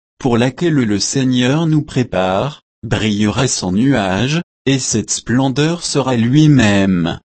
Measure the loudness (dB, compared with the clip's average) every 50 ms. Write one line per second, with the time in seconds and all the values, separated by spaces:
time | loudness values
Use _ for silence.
0 | _ _ _ -6 -2 0 0 2 0 0 -2 -2 -2 0 0 0 0 0 0 -2
1 | -2 -4 -2 -2 0 0 0 0 2 0 0 0 0 0 0 0 0 -2 -2 -4
2 | -2 -2 -2 -2 -2 0 0 -2 -2 -4 -8 -12 _ _ _ _ -8 -6 -4 -2
3 | 0 0 0 0 0 0 0 0 -2 -2 -2 -4 -4 -2 0 0 2 2 2 2
4 | 0 0 0 0 0 -2 -2 -4 -4 -8 _ _ _ -2 -2 -2 -2 -2 -4 -4
5 | -4 -4 -6 -8 -4 -2 0 0 0 0 0 0 0 -2 -2 -4 -6 -4 -2 -2
6 | 0 0 0 0 0 2 4 4 6 6 6 4 4 4 4 2 2 2 2 0
7 | 0 -2 -4 -6 -10